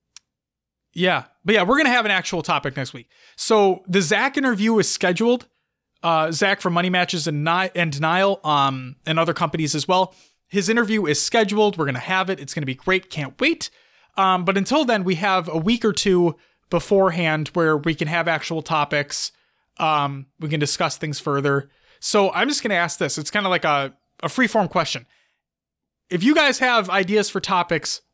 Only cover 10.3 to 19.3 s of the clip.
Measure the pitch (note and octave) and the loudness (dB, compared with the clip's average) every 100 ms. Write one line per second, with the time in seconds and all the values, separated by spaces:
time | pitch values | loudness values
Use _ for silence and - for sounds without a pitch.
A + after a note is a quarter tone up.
10.3 | _ _ G3 F3+ A3+ G#3+ A3 E3+ D3+ - | _ _ -4 0 0 2 0 0 0 0
11.3 | A#3 G#3+ G#3 G#3 F3 C#3+ B2 - F#3 F#3+ | 0 2 2 2 2 -4 -4 -4 -2 -2
12.3 | F#3+ C#3 - C3+ B2+ - F#3 F#3 - C3+ | -6 -6 -8 -6 -6 -2 -2 -2 -8 -8
13.3 | - D4 E4 - - _ _ _ - F#3+ | -2 -2 -2 -6 -12 _ _ _ 0 2
14.3 | F#3 F3+ G3 F#3+ C#4+ C4 A3 F#3 E3+ G3+ | 2 2 0 2 2 2 0 0 -2 0
15.3 | F#3 E3+ D#3+ D#3+ A#3 A3 F#3+ G#3 F3+ F3 | 0 0 -2 0 2 2 0 2 4 2
16.3 | D3+ _ _ _ F3 - G3 F#3+ E3 E3 | 0 _ _ _ -2 2 4 4 2 0
17.3 | D#3 D3+ F3+ D#3+ D#3 D#3 D3+ D3+ E3+ E3 | 0 -2 0 2 2 0 -2 -2 0 0
18.3 | D#3 - D#3+ D3+ D#3+ D3 D3 C#3+ - - | -2 -2 -8 -2 -2 0 -2 -4 -6 -8